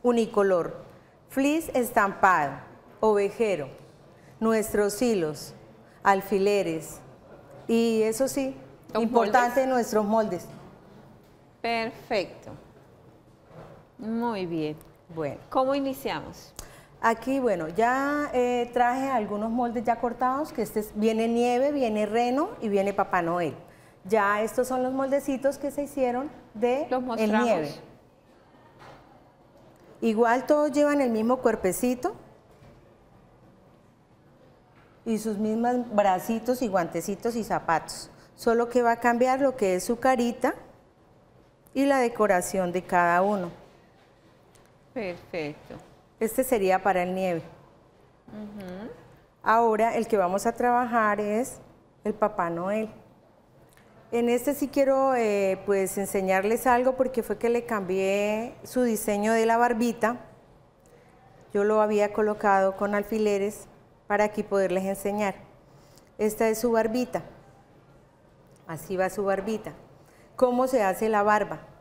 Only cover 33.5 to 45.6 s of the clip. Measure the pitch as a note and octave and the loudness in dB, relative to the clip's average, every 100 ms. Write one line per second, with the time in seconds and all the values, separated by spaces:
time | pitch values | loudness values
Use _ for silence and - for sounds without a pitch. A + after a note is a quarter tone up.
33.5 | - - _ _ _ _ _ _ _ - | -20 -20 _ _ _ _ _ _ _ -20
34.5 | _ _ - - - A#3 A3 A3 G3+ G#3+ | _ _ -20 -20 -14 -4 -4 -2 -2 -2
35.5 | A3 A#3+ B3 A#3+ G#3 G3+ F3+ - A3+ A3+ | 0 0 -2 0 2 4 2 0 -4 -2
36.5 | B3+ A#3 F#3+ E3+ E3+ E3 G3 A#3 A#3 G3+ | -2 0 0 0 -4 -4 -4 -4 -4 -2
37.5 | E3 - D#3 - - - - - - A#3+ | -2 0 0 0 -14 -16 -20 -20 -4 0
38.5 | A3+ A#3 B3 A#3+ A#3 A#3+ A#3+ B3+ C4 C4+ | 2 2 2 2 2 2 2 2 4 0
39.5 | C4 G3 F#3 F3+ A#3 C4 B3+ A#3+ A#3+ C#4 | 2 0 0 -2 0 2 2 0 0 -2
40.5 | G4 - - _ _ _ _ _ _ _ | -4 -14 -20 _ _ _ _ _ _ _
41.5 | _ _ C4 C#4 C4+ A#3+ A#3 G#3 F3+ F3+ | _ _ 0 2 4 2 2 2 2 2
42.5 | G3 F3+ F3+ F3+ F3+ F3 F3 G3 G3+ F3 | -2 0 -2 0 2 4 4 2 0 -4
43.5 | - - - _ _ _ _ _ _ _ | -10 -20 -20 _ _ _ _ _ _ _
44.5 | _ _ _ _ B3+ G3 F3 - F3+ D3+ | _ _ _ _ -10 -8 -10 -10 -8 -8
45.5 | D3+ | -10